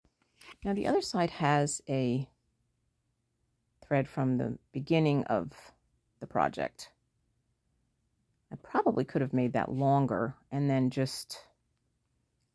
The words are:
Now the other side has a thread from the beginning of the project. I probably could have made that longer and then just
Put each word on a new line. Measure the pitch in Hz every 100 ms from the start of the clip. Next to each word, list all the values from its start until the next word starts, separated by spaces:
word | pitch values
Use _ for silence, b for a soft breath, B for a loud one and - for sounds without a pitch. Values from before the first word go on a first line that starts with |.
| _ _ B B B B 196
Now |
the | 202 -
other | 381
side | - 202 170
has | - 147 147 147 - -
a | 135 127 127 135 _ _ _ _ _ _ _ _ _ _ _ _ _ _ _ -
thread | 143 135
from | - 131 127
the | 120 120 _
beginning | 135 139 165 156 143 -
of | 107 85 - - _ _ _ _ _
the | -
project. | - 71 - 67 - - _ _ _ _ _ _ _ _ _ _ _ _ _ _ _ _
I | -
probably | - 403 403 - -
could | -
have | 131
made | 131 123
that | 117 -
longer | 131 135 139 131 98 113 - _
and | 139 143
then | 135 127
just | 135 131 - - - - _ _ _ _ _ _ _ _ _ _